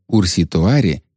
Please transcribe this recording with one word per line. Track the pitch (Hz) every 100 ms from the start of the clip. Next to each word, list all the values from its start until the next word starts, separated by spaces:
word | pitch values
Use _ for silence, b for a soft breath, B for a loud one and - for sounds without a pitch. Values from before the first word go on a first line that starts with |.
| -
урситуари | 110 90 - 82 - 87 143 107 69 _